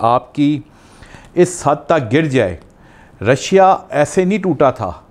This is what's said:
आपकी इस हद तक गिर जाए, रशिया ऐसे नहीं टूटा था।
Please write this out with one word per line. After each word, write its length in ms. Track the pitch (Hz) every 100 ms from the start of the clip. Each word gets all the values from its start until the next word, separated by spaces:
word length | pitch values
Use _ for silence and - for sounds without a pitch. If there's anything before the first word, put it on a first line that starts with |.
आपकी 640 | 113 123 - 147 147 147 - _ - - - - - 180
इस 280 | 180 - 143
हद 100 | 151
तक 320 | - 160 113
गिर 180 | 139 160
जाए, 320 | 131 95 78 - _ - - - -
रशिया 640 | 101 135 - 190 190 - -
ऐसे 320 | 139 147 190
नहीं 140 | 185 214
टूटा 340 | 185 143 139
था। 340 | 123 95 85 _